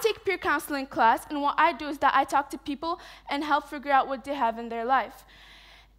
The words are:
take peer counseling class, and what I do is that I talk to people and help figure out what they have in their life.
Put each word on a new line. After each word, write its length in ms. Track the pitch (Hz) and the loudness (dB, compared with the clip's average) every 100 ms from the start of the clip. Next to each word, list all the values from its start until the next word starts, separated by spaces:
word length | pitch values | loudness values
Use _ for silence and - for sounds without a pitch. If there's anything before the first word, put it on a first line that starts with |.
take 240 | 440 - - | 2 0 -4
peer 120 | 359 | -2
counseling 500 | 370 294 - 277 269 | 0 -2 -2 -6 -4
class, 380 | 311 226 262 - | 4 4 4 0
and 120 | 294 | -4
what 140 | 285 - | 0 2
I 140 | 330 | 2
do 160 | - 302 | 2 -6
is 120 | 302 | 0
that 140 | 277 | 2
I 120 | 269 285 | 4 2
talk 240 | 277 277 | 0 -2
to 80 | 320 | -6
people 420 | - 269 330 349 - - - | -10 -6 -6 -6 -10 -16 -8
and 160 | 285 302 | -4 0
help 240 | 294 294 | 0 0
figure 240 | 294 277 | -6 2
out 160 | 269 262 | 2 2
what 160 | 269 277 | -4 -6
they 80 | |
have 260 | 285 233 226 | -2 0 -2
in 80 | 233 | -6
their 160 | 233 | -4
life. 400 | 226 262 214 - - - - - - - - | 0 0 0 -8 -20 -20 -20 -20 -20 -20 -20